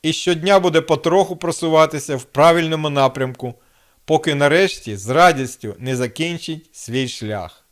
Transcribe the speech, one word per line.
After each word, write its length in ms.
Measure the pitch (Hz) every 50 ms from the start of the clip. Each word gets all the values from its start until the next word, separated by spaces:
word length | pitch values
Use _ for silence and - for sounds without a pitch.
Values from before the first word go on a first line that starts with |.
І 100 | - 156
щодня 480 | 160 - - 180 175 160 156 190 202 190
буде 200 | 185 180 156 160
потроху 560 | - - 160 131 - 170 170 196 190 - 185
просуватися 800 | 156 - 170 165 - - 160 160 156 156 147 156 147 - - 143
в 80 | 127 -
правильному 640 | _ _ 139 151 170 170 175 165 160 160 156 156 151
напрямку, 640 | 143 143 135 131 131 135 131 131 127 - - 123 117 _ _ _ _ _ _ _ _ _ _
поки 300 | - 156 156 160 165 147
нарешті 640 | 139 143 143 151 175 196 180 - - - 117 104
з 120 | 98 98 110
радістю 680 | 127 156 175 180 160 131 131 120 - _ - 107 98 -
не 180 | 123 127 131
закінчить 720 | 123 127 117 - - 160 170 170 165 - - 160 156 - _
свій 360 | _ - - - 117 127 131 120
шлях. 580 | - - 117 107 107 101 90 82 - _ _ _